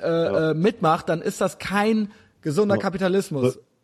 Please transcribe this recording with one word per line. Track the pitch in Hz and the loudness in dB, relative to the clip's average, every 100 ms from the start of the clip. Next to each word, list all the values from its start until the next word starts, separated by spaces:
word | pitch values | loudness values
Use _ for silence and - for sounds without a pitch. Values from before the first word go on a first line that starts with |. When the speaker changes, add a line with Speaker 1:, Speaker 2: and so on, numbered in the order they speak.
Speaker 1:
äh, | 165 | -2
Speaker 2:
Ja. | 165 165 190 160 | 0 0 0 0
Speaker 1:
äh, | |
mitmacht, | 156 202 247 165 165 - | 2 0 2 2 0 0
dann | 170 | -4
ist | - - | -4 -2
das | 190 - | -4 -4
kein | - 202 214 220 208 - _ _ | -4 0 2 0 -2 -8 _ _
gesunder | 156 151 208 196 | -4 0 2 0
Speaker 2:
Ja. | |
Speaker 1:
Kapitalismus. | 196 185 190 196 - 143 123 - - _ | -2 -2 0 0 0 0 0 -2 -10 _